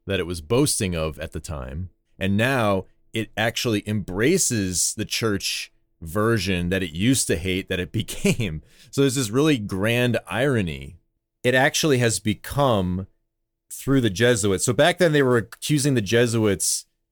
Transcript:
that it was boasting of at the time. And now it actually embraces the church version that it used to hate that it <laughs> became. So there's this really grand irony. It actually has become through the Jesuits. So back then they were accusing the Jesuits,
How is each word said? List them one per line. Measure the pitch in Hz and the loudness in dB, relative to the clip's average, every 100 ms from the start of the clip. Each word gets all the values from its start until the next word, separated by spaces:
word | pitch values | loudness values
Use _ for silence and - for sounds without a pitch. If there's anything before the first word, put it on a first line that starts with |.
| - | -6
that | 95 | -4
it | 85 | -4
was | 82 | -8
boasting | 78 120 147 - 98 85 | 0 2 2 0 -2 -2
of | 80 71 | -4 -6
at | 78 | -10
the | 82 | -10
time. | - 73 64 73 92 - _ - | -10 -10 -10 -10 -12 -14 _ -6
And | 95 101 | -2 0
now | 120 135 107 95 - _ _ | 2 2 0 0 -4 _ _
it | 113 107 - | -8 -6 -2
actually | 113 - 127 104 - | -2 -2 -2 -2 -2
embraces | 107 87 92 127 190 - 113 95 87 - - | -4 -4 0 2 2 2 0 -2 -2 -4 -4
the | 104 | -6
church | - 113 98 - - - _ _ _ | -2 -2 -2 -4 -8 -10 _ _ _
version | 82 95 110 113 92 90 87 | -6 0 2 2 0 0 0
that | 95 | 0
it | 90 | -2
used | 78 113 135 - | 0 2 2 0
to | 95 | -2
hate | 92 92 - | -2 -4 -2
that | 92 | -4
it | 90 | -4
<laughs> | 117 | -6
became. | - - 202 135 104 78 - _ - | -6 -2 -2 0 -4 -6 -12 _ -6
So | - | 0
there's | 139 127 | 0 0
this | 113 | -2
really | 120 156 139 | 0 2 0
grand | 101 98 107 120 123 113 - | -2 -2 0 0 0 -2 -4
irony. | 98 143 120 87 69 69 - _ _ _ _ | -2 0 0 -2 -6 -12 -18 _ _ _ _
It | 123 127 | 0 4
actually | 147 - 160 127 | 4 2 2 4
has | 120 - | 2 0
become | 107 101 - 143 139 107 90 92 95 _ _ _ _ _ _ | -2 -4 -4 0 2 2 0 -4 -8 _ _ _ _ _ _
through | - - 139 | -8 0 2
the | 117 | 2
Jesuits. | 90 120 120 101 92 - | 2 2 4 2 0 0
So | |
back | 123 156 175 | 2 2 4
then | 175 | 4
they | 147 | 4
were | 131 120 | 4 2
accusing | - - - 151 143 | 0 -8 -2 0 2
the | 127 | 0
Jesuits, | 95 117 123 113 107 95 - - - _ _ | 2 2 4 2 2 2 0 -4 -8 _ _